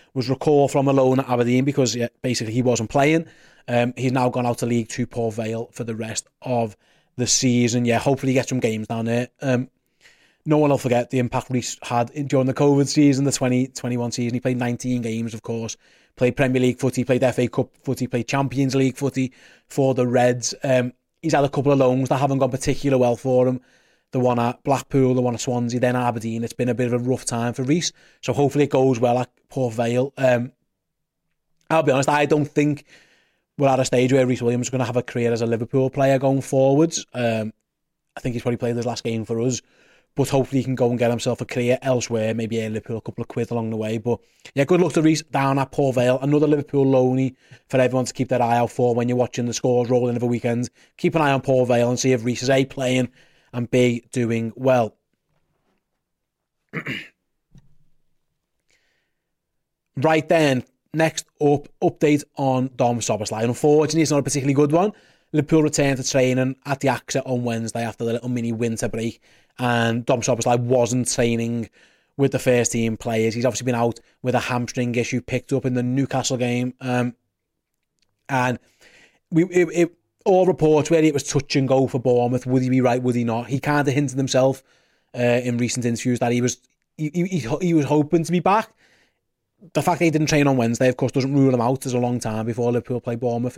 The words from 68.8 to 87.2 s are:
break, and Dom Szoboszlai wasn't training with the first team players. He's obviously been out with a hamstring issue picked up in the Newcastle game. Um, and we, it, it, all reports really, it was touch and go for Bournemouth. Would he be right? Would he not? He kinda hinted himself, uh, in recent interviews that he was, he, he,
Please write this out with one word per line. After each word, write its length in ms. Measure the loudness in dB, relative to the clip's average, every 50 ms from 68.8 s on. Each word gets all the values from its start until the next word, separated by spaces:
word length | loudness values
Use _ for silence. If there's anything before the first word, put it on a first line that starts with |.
| -4 -6
break, 320 | -4 -4 -6 -6 -8 -8 _ _ _ _ _ _ _ -6
and 480 | -2 0 0 2 2 0 0 -2 0
Dom 160 | 0 -2 0
Szoboszlai 380 | 0 0 -2 0 2 2 2 2
wasn't 520 | 2 2 2 2 2 2 0 -2 -2 -2
training 600 | 0 0 0 0 0 -2 -2 -4 -4 -6 -6 -8 -12 _ _ _ _ _ _ _ _
with 160 | 0 0 0
the 60 | 0 0
first 360 | 0 2 2 2 2 0 0
team 220 | 0 0 -2 -2
players. 380 | -4 -6 -4 -2 0 0 0 0
He's 100 | 0 -2
obviously 220 | -2 -2 -2 -4
been 80 | -4 -2
out 260 | 0 0 -2 -2 -4 -12 _ _ _
with 140 | -4 -2 -2
a 40 | -2
hamstring 540 | -2 -2 -4 -4 -4 -4 -4 -4 -4 -2 -2
issue 260 | -2 -2 -2 -4 -6
picked 320 | -4 -4 -6 -6 -4 -4
up 140 | -4 -2 -2
in 80 | -2 -2
the 80 | -2
Newcastle 560 | -2 -2 0 -2 -2 0 -2 -4 -2 -2 -2 -2
game. 380 | -2 -2 -2 -2 -2 -4 -6 _
Um, 360 | -6 -4 -2 -2 -2 -4 -6 _ _ _ _ _ _ _ _ _ _ _ _ _ _ _ _ _ _ _ _ _ _ -4
and 300 | -2 0 0 0 -2 -4 -10 _ _ _ _ -20 _ _ -20 _ _ _ _ _
we, 140 | 0 2 2
it, 220 | 2 2 2 2 2 2
it, 220 | 2 0 0 -2 _ _ _ _ _ _
all 200 | 2 4 4 4
reports 460 | 4 2 2 4 4 4 4 4 4
really, 160 | 2 4 4 4
it 60 | 2
was 80 | 0 -2
touch 320 | -2 -2 -2 -2 0 0
and 120 | 0 2 2
go 200 | 4 2 2 2
for 100 | 0 0
Bournemouth. 480 | 0 2 2 2 2 2 0 -2 -2
Would 160 | 0 0 0
he 80 | 2 2
be 120 | 2 2
right? 200 | 2 2 2 0
Would 140 | 0 0 0
he 80 | 0 0
not? 240 | 0 -2 -4 -4 -4
He 120 | -6 -4
kinda 300 | -2 0 0 2 2 2
hinted 300 | 0 0 -2 -2 -2 -4
himself, 420 | -4 0 2 2 2 2 0 -2 -8 _ _ _ _ _ _ _ _ _ -6
uh, 60 | -2
in 360 | 0 2 2 2 0 -2 -2 -2
recent 280 | -2 -2 -2 -4 -2
interviews 340 | -4 -4 -2 -2 -2 -2 0
that 120 | 0 0
he 100 | 0 0
was, 180 | 0 -2 -4 -6 _ _ _ _ _ _ _ -8
he, 120 | -8 -6 -2
he, 80 | -2